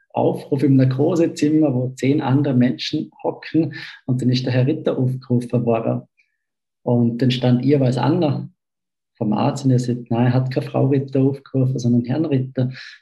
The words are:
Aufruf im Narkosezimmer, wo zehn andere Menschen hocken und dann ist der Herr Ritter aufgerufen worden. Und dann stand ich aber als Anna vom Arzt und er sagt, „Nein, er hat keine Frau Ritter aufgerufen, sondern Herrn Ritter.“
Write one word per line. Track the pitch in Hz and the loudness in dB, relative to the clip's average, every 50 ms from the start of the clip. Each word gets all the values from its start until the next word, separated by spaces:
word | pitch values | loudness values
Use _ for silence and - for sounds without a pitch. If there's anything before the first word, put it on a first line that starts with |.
| _ _ | _ _
Aufruf | - 120 123 160 180 - - - 143 135 | -4 0 0 0 0 -2 -4 -4 -2 0
im | 139 143 135 | 2 4 4
Narkosezimmer, | 131 131 131 - - 147 170 185 165 165 160 170 - 147 151 156 156 156 143 | 4 4 2 2 0 0 0 2 2 0 0 0 -2 0 2 2 2 2 2
wo | 127 127 127 127 | 0 -2 -4 -4
zehn | - - - 131 143 156 | -6 -2 0 0 0 0
andere | 143 123 127 147 139 147 127 | 0 2 2 2 2 2 2
Menschen | 123 123 123 113 - - - - 156 - - _ - | 2 2 2 0 -4 -6 -6 -6 -6 -6 -8 _ -8
hocken | - 165 - - - - - 160 160 131 - - - - - - _ | -8 -6 -6 -6 -14 -2 0 0 0 0 -6 -10 -16 -16 -20 -14 _
und | - 127 123 | -4 -4 0
dann | 113 123 | 2 0
ist | 127 127 127 | 0 0 -2
der | 123 | 0
Herr | 120 127 127 | 0 2 2
Ritter | 135 156 156 - - - - | 2 0 -2 -2 -2 -2 0
aufgerufen | 127 127 131 - - - 123 120 120 - - 113 107 | -2 -2 -2 -6 -4 -2 -2 -2 -2 -2 -2 -2 0
worden. | 117 113 113 117 120 123 123 - _ _ _ _ _ _ _ _ _ _ _ _ _ _ _ | 0 0 0 0 -2 -4 -4 -6 _ _ _ _ _ _ _ _ _ _ _ _ _ _ _
Und | _ 127 123 120 120 117 117 - | _ 0 2 2 2 2 0 0
dann | 135 120 | 0 0
stand | 123 - - 123 123 120 127 | 0 2 2 2 2 2 4
ich | 135 147 | 2 2
aber | 139 131 | 2 2
als | 123 123 | 0 0
Anna | - - 135 165 180 165 147 127 127 131 - - _ _ _ _ _ _ _ _ _ _ _ _ | 0 0 0 2 2 2 0 0 -4 -6 -10 -14 _ _ _ _ _ _ _ _ _ _ _ _
vom | _ 113 107 | _ -4 -2
Arzt | 104 107 117 139 139 - - | -2 0 0 -2 -2 0 0
und | 135 | 2
er | 127 120 | 2 2
sagt, | - 123 117 - - - | 0 -2 -4 -6 -4 -4
„Nein, | 117 117 123 | 0 2 2
er | 123 123 | 2 2
hat | 131 131 - | 0 0 0
keine | - 131 123 | -2 -4 -4
Frau | - - 127 131 135 | -2 -2 0 0 2
Ritter | 143 135 131 - - 135 | 2 0 -2 -2 0 0
aufgerufen, | 131 139 139 - - - - 135 131 131 131 123 | 0 0 0 -4 -10 -6 -2 0 0 0 -2 -2
sondern | 123 120 120 120 120 | 0 2 2 2 0
Herrn | - - 156 165 | 0 -2 -2 0
Ritter.“ | 156 139 127 131 - - 135 127 127 131 - - - - _ | 0 0 -2 -2 -4 -4 -4 -4 -4 -4 -10 -18 -20 -20 _